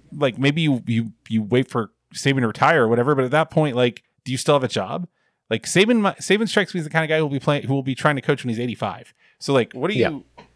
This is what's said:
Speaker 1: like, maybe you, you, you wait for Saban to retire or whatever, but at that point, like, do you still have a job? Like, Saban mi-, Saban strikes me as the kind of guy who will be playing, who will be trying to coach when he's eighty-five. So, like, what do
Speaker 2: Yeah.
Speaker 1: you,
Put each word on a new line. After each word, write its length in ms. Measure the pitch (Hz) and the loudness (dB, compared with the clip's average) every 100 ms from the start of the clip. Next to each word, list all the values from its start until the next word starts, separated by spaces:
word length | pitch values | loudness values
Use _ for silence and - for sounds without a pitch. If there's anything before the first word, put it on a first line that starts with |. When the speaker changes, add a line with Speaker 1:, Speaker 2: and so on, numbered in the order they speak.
| - | -10
Speaker 1:
like, 260 | 143 139 113 | -2 -2 2
maybe 240 | 143 151 | 0 2
you, 220 | 156 127 - | 0 0 0
you, 280 | 113 113 - - | -2 -2 -8 -4
you 140 | 110 | -2
wait 280 | 104 123 131 | 2 0 0
for 220 | 123 104 _ _ | -2 -6 _ _
Saban 280 | - 139 135 | -4 0 0
to 60 | 113 | 0
retire 360 | - 139 165 | 2 2 4
or 40 | 113 | 4
whatever, 280 | 117 127 139 | 4 2 2
but 100 | 127 | 2
at 60 | |
that 180 | 151 160 | 0 0
point, 260 | 156 151 120 | 0 0 2
like, 280 | 123 - - _ | 0 -2 -14 _
do 80 | - | -8
you 60 | 127 | -2
still 180 | - 147 | 2 2
have 80 | |
a 40 | 170 | 2
job? 400 | 214 110 156 170 _ _ _ - | -2 -4 -6 -10 _ _ _ -6
Like, 140 | 113 | -6
Saban 380 | - 185 214 233 | 0 2 4 2
mi-, 200 | 202 - | 0 -2
Saban 260 | - 208 226 | 0 0 2
strikes 260 | 208 180 | 0 -2
me 60 | 180 | -4
as 40 | 151 | -4
the 40 | |
kind 120 | 160 | -2
of 60 | 156 | 0
guy 80 | 156 | 0
who 60 | |
will 60 | 151 | 0
be 80 | 139 | -2
playing, 240 | - 143 | 0 -2
who 100 | 120 | 0
will 100 | 139 | -2
be 120 | 135 123 | -2 -2
trying 200 | 151 139 | 0 0
to 60 | |
coach 220 | - 143 | -2 -2
when 60 | 123 | -4
he's 100 | 113 | -4
eighty-five. 540 | 123 101 104 - - _ _ _ - | -4 -4 -6 -8 -16 _ _ _ 0
So, 80 | |
like, 200 | 135 107 | 0 0
what 180 | 127 160 | -4 -4
do 20 | 160 | 0
Speaker 2:
Yeah. 140 | 107 | -2
Speaker 1:
you, 140 | 92 - - - | -2 -12 -20 -20